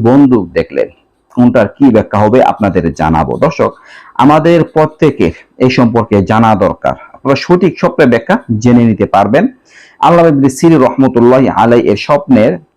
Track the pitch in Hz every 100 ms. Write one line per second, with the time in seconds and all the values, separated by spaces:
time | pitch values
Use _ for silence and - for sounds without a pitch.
0 | 113 135 139 123 90 85 92 67 - _
1 | _ _ _ - 123 123 101 - 139 110
2 | 98 104 107 120 - - 101 90 82 80
3 | 78 80 67 60 156 - 107 - _ -
4 | - - 135 156 156 170 156 160 156 -
5 | 156 - 85 - _ _ 127 127 120 113
6 | 107 104 90 110 113 104 92 - 67 69
7 | - - 131 135 - 180 180 - 175 -
8 | 143 117 - 214 - 110 117 120 117 107
9 | 101 98 101 131 247 - _ - - _
10 | 147 175 170 143 135 135 170 160 127 -
11 | 131 120 120 127 123 - 113 120 87 107
12 | - 147 143 120 113 175 _